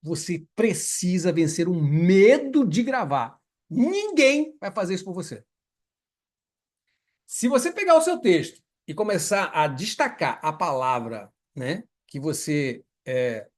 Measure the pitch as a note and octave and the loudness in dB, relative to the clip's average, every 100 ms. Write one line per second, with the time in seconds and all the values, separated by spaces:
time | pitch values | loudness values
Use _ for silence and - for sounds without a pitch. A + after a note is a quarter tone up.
0 | D#3 D#3+ - E3+ D#3+ - A3 F#3 - - | -6 -8 -6 -8 -8 -2 0 0 -6 -4
1 | F3+ F3+ E3+ E3 D#3+ D#3 E3+ F3 D3 D3+ | -2 0 0 0 0 0 -2 0 0 2
2 | F3 F#3+ G3+ C#4+ C#4 C#4 A#3+ D#3+ A#3+ C4 | 4 8 8 6 4 2 2 2 0 -2
3 | F3 C3+ A#2 - _ _ _ E3 C4+ G4 | -2 -2 -4 -10 _ _ _ 0 0 0
4 | G#4+ E4 C4+ D4 D4+ - G3+ F#3+ F#3 F#3 | -2 4 4 4 -2 -6 -10 -6 -4 -4
5 | F#3+ F3+ E3+ G#2+ _ _ _ _ _ _ | -6 -10 -10 -12 _ _ _ _ _ _
6 | _ _ _ _ _ _ _ _ _ _ | _ _ _ _ _ _ _ _ _ _
7 | _ _ _ - A#3+ C4+ E4+ F4 F#4+ E4 | _ _ _ -4 0 2 0 -4 4 4
8 | E4 E4+ A#3 E3+ B2+ - _ _ - D3+ | 4 0 2 2 0 -12 _ _ -14 -6
9 | G#3 G3 D3+ G3 F3+ E3 D3+ C3 G3+ - | -2 -2 0 -2 -2 0 0 0 -8 -2
10 | C#4 - D3 A2+ D#3 - F3 C3+ C3 B2+ | -4 -2 -4 -2 -6 -4 -4 -2 -2 -2
11 | A#2 A2+ G2+ _ _ - B2+ F3+ A#3 _ | -4 -12 -14 _ _ -10 -6 -6 -10 _
12 | _ C#3+ D3 D3+ - D3 C#3 A#2 _ _ | _ -10 -6 -6 -4 -2 -2 -6 _ _
13 | - B2+ B2 A2+ G#2 | -6 -2 -2 -4 -12